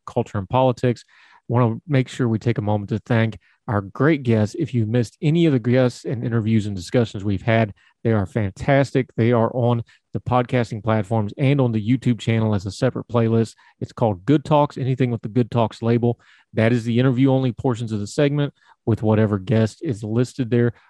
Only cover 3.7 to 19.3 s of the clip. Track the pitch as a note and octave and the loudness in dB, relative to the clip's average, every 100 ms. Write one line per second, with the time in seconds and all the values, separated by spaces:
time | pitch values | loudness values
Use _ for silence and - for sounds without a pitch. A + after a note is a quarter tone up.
3.7 | G#2 G2 - C3+ D#3 B2 A2+ G#2+ - D#3 | -2 -2 0 2 2 2 2 2 -2 -4
4.7 | B2 G#2+ B2 A2+ - D3+ E3+ E3 C3 A#2 | -2 0 0 -2 -2 0 2 2 2 2
5.7 | B2+ B2 - - B2 B2 A#2 G#2+ A2+ G#2 | 2 2 -2 -8 -6 -2 -2 2 0 0
6.7 | F#2+ F2+ B2+ A2+ G#2 G2+ G2 - A2+ A2 | -6 -2 0 0 -2 -4 -4 2 2 2
7.7 | - _ _ A#2 A2 F#2+ A#2+ G2 - - | -4 _ _ -2 0 0 -2 -4 -4 2
8.7 | C#3 C#3 C3+ B2 - A#2 A#2+ A2+ B2+ A#2+ | 2 2 -2 -2 0 2 4 2 0 0
9.7 | A#2 - _ _ - - B2+ A#2+ B2+ A2+ | 0 -4 _ _ -10 -2 0 0 -2 -2
10.7 | A2 A2 A2 G#2 A2+ G#2 - C3+ C#3+ B2 | -4 -2 -2 0 -2 -2 -2 0 2 0
11.7 | A2 G#2 B2+ B2 A2+ - A2+ A2 G#2 G2 | 0 0 0 0 -2 0 0 0 -2 -4
12.7 | - C3 A2+ - A#2+ A2+ A2+ A2 - _ | -4 -4 -4 -4 0 2 2 0 -6 _
13.7 | - - - A#2 F#2 F#2+ D3+ - D3+ D3 | -12 -10 -2 -2 -2 0 0 2 2 2
14.7 | - C3 B2+ B2+ A#2 A#2 A2 A2+ A#2+ A2 | -2 -4 -2 -2 -2 -4 -2 0 0 0
15.7 | - A2+ A#2+ A#2+ A#2 _ _ _ A2 A2+ | -2 0 0 0 -4 _ _ _ 0 2
16.7 | B2 A2+ A#2 C3 B2 C3+ C3 C3 A2 C3+ | 2 0 0 2 2 2 2 0 -2 -4
17.7 | A2+ A#2 G#2+ G2+ - C#3+ D3 C#3+ - _ | -4 -4 -6 -4 0 0 0 -4 -6 _
18.7 | _ - G#2+ G#2+ G#2+ A2 | _ -2 0 2 2 2